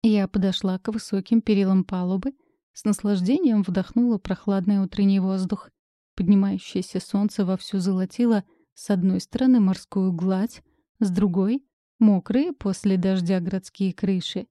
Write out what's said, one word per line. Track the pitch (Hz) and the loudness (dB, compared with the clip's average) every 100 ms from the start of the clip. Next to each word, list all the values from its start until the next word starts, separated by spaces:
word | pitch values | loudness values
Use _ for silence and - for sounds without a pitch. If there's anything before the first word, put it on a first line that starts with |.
Я | 226 208 190 | 4 2 0
подошла | 202 190 185 190 185 | 0 -2 -2 -4 -4
к | - | -6
высоким | 220 - 196 196 226 | -8 -4 -6 0 0
перилам | 220 202 190 190 | 2 2 4 2
палубы, | 185 185 180 190 262 - _ _ _ | 2 -4 -2 -2 -4 -10 _ _ _
с | - | -6
наслаждением | 208 202 208 196 180 294 320 214 | -4 -2 0 0 0 2 2 2
вдохнула | 196 180 185 - 240 214 | 0 -2 -2 0 2 0
прохладный | - 185 - 196 185 202 | -4 -6 -2 0 0 0
утренний | 190 - 196 196 | 0 0 2 2
воздух. | 185 190 185 202 - _ _ _ _ - | 0 -2 -4 -6 -10 _ _ _ _ -4
Поднимающееся | 175 202 196 190 - 185 185 185 | 2 4 2 -2 -6 -8 -6 -8
солнце | - 202 208 - | -4 -2 -2 -2
вовсю | 185 190 - 196 | -2 -2 -4 -4
золотило | 185 185 185 - 240 214 - _ _ | -2 -2 -4 0 2 2 -2 _ _
с | - - | -20 -2
одной | 196 185 185 | 0 2 0
стороны | - - 262 254 | -4 0 4 4
морскую | 190 185 - 196 190 | 4 0 -4 -2 -2
гладь, | 170 185 190 226 - _ _ _ _ | 0 -2 -2 -4 -8 _ _ _ _
с | 208 | -2
другой — | 175 202 175 196 269 _ _ _ _ | 0 0 0 0 -2 _ _ _ _
мокрые | 214 190 - 233 339 | 4 4 0 -2 -2
после | 285 196 185 208 190 | -4 -6 -4 -2 0
дождя | 190 190 175 190 | 0 -2 0 -2
городские | 175 190 - - 190 | -2 -8 -10 -4 -4
крыши. | 175 196 185 - 190 - | -2 -2 -2 -4 -10 -12